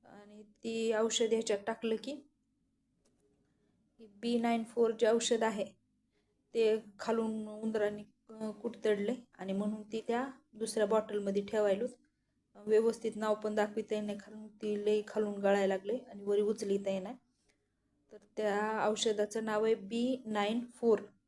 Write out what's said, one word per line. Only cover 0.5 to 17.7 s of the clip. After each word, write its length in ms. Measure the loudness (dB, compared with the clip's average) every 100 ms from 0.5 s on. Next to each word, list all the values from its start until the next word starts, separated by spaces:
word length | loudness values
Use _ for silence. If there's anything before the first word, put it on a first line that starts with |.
| _ -6 -2 0
औषध 360 | 2 2 2 2
ह्याच्यात 280 | 2 2 -2 -2
टाकलं 300 | -4 -2 -4
की 120 | -4 -12 -14 _ _ _ _ _ _ _ _ _ _ _ _ _ _ _ _ _
बी 400 | -20 -8 -2 0
नाईन 260 | 2 0
फोर 260 | -2 2 2
जे 160 | 4 4
औषध 360 | 4 4 2
आहे 420 | 2 0 -6 -8 _ _ _ _ _ _ _ 2
ते 280 | 2 2 -2 -12
खालून 480 | -2 0 0 -4 -8
उंदरांनी, 560 | -6 -4 0 0 -2 -14 _ _
अ, 200 | -8 -8
कुठतडले 640 | -6 -8 -4 0 0 0 -4 -8
आणि 180 | -12 -6
म्हणून 300 | -2 -2 -4
ती 180 | -6 -8 -2
त्या 200 | -2 -2 -8 _
दुसऱ्या 340 | -10 -6 0 2
बॉटलमध्ये 600 | 2 0 -4 -2 -2 -2
ठेवायलो. 400 | 0 2 2 -2 -8 _ _ _ _ _
व्यवस्थित 580 | -14 2 4 4 0 -4 -2
नाव 180 | 0
पण 200 | 0 0
दाखविता 400 | 0 0 -2 -4
येत 100 | -4
नाही, 140 | -4 -6
कारण 280 | -10 -16 -18
ती 380 | -8 -4 -2
लई 180 | 2 2 0
खालून 260 | -2 -2
गळायला 320 | 0 2 4 4
लागले 300 | 0 -2 -6
आणि 280 | -6 -12
वरी 160 | 0 2
उचलिता 500 | 2 0 0 0 0
येणार. 240 | -4 -6 -12 _ _ _ _ _